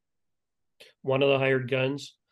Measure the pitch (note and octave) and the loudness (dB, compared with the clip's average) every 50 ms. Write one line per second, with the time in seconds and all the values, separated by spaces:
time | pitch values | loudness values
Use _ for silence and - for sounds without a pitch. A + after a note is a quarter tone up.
0 | _ _ _ _ _ _ _ _ _ _ _ _ _ _ _ _ - - _ _ | _ _ _ _ _ _ _ _ _ _ _ _ _ _ _ _ -20 -20 _ _
1 | _ C3+ C3 C3 C#3 C#3 C#3 C3+ C3+ C3+ C3+ C3 B2+ A#2+ C3 B2+ C3 C3 C#3+ C#3+ | _ -2 0 2 2 2 2 2 2 2 0 0 0 -2 -2 -2 -2 -2 -4 -6
2 | C#3 - - _ _ _ | -10 -14 -20 _ _ _